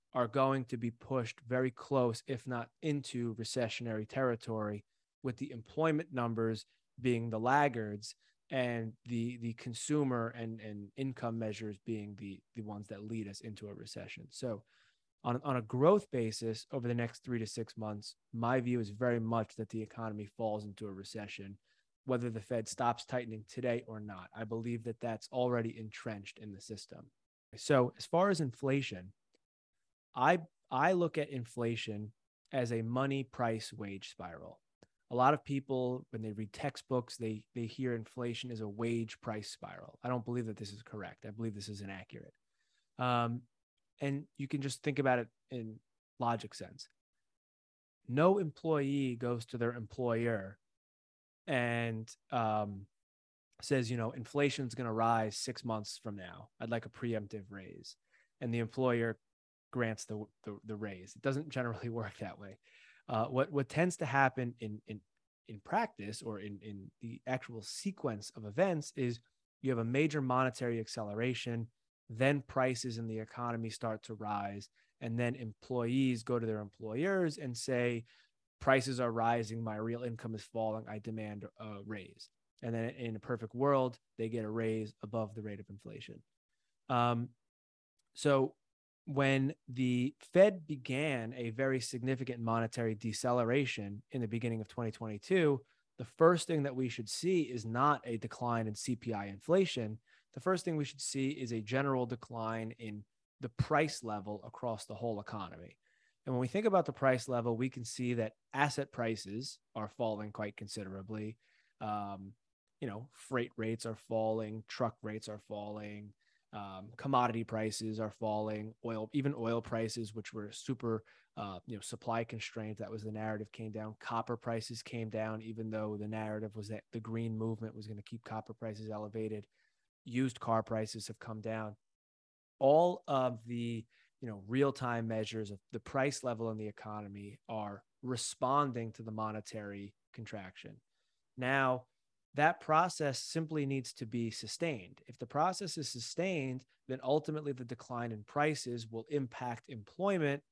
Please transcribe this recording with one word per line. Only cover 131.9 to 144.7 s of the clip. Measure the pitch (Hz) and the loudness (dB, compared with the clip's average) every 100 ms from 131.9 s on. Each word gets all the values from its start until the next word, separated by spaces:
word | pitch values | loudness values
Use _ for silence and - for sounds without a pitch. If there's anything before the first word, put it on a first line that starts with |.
| _ _ _ _ _ _ - | _ _ _ _ _ _ 4
All | 135 151 175 175 - | 8 10 8 4 2
of | 139 127 120 113 | 4 4 0 -4
the, | 120 117 117 117 _ _ - | -2 -2 -2 -6 _ _ -12
you | 123 | -8
know, | 104 95 | -8 0
real-time | 127 139 135 123 117 113 | 4 4 4 0 0 0
measures | 110 107 113 104 | 0 -2 -4 -6
of | 101 _ | -8 _
the | 113 | -10
price | - 139 135 139 | -2 0 2 0
level | 127 110 113 | -2 -2 -2
in | 110 | -4
the | 107 | -6
economy | - 107 107 104 101 101 123 - | -8 -10 -10 -10 -12 -12 -14 -6
are | 110 104 101 _ _ | -4 -4 -8 _ _
responding | 127 123 - - 127 139 143 120 113 | -6 -4 -4 0 4 4 4 0 -6
to | - | -8
the | 113 | -8
monetary | 107 110 110 - 110 104 101 101 _ _ | -4 -4 -4 -8 -8 -8 -8 -10 _ _
contraction. | - 110 107 95 - 104 104 _ _ _ _ _ - | -14 -10 -10 -10 -14 -16 -18 _ _ _ _ _ -4
Now, | 127 139 131 127 - _ _ _ _ 135 | 2 4 4 2 -2 _ _ _ _ 6
that | 151 175 | 6 6
process | - 156 175 - 147 127 | 4 6 6 4 0 0
simply | - 165 156 156 139 | -2 -2 0 0 0
needs | 135 123 | 0 -2
to | - 113 | -8 -4
be | 120 117 | -2 -2
sustained. | - 113 - 170 | -2 -8 -4 -2